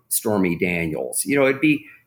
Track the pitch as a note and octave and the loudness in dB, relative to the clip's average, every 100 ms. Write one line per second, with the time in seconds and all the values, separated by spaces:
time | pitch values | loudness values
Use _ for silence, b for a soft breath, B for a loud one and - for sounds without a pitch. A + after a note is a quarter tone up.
0 | - - A2+ G#2 F2 E2+ F2+ F2 E2 C#2+ | -6 -4 0 2 2 0 -2 -2 -2 -4
1 | B1+ - - C#3 C3+ - D#3 D3 B B | -6 -6 0 2 2 2 2 0 B B